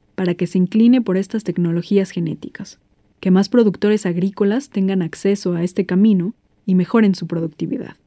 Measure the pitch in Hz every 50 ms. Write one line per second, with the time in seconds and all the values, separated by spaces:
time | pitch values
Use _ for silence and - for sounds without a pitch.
0 | _ _ _ - 190 175 175 175 180 165 - 185 180 180 - 220 226 233 254 262
1 | 233 - 180 185 202 - - 220 - - 175 180 175 170 165 170 165 - 202 196
2 | 190 180 - 180 170 160 147 - - - - - 196 - - _ _ _ _ _
3 | _ _ _ _ - 196 180 190 196 - - 247 226 208 175 - - 208 214 208
4 | - 185 170 175 180 196 196 - 208 202 208 262 285 - - 202 190 190 196 190
5 | 170 160 - - - 196 202 202 - 185 175 165 170 180 - - 190 - 180 185
6 | 208 220 208 180 170 196 - _ _ _ _ _ _ - 185 185 175 - - 233
7 | 220 196 185 - 175 165 170 165 165 160 - - 170 - - 254 - - - _
8 | _